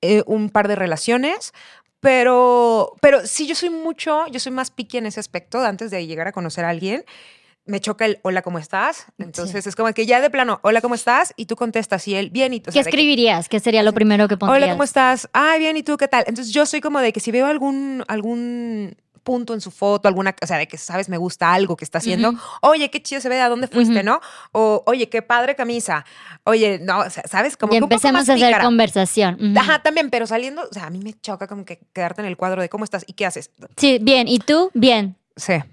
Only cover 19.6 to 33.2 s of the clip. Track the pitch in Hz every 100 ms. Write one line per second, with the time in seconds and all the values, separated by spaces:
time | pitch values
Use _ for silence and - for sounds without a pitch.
19.6 | 190 - 202 202 202 185 190 190 170 170
20.6 | 156 156 - 175 190 175 175 - 170 180
21.6 | 196 170 156 165 165 220 233 233 - -
22.6 | 277 311 285 302 - 277 254 254 247 240
23.6 | 254 240 233 226 196 277 - - - 214
24.6 | 220 208 208 254 240 233 220 240 247 277
25.6 | 240 240 220 156 - - - 165 - 226
26.6 | 220 190 180 185 190 - - 190 247 -
27.6 | 214 226 285 233 277 262 254 262 247 220
28.6 | 240 233 220 - 190 - 196 180 208 202
29.6 | 269 302 311 311 294 240 226 226 247 302
30.6 | - - 160 175 208 214 - 190 196 202
31.6 | 190 170 _ - 175 180 208 175 185 185
32.6 | 175 - 214 190 - 190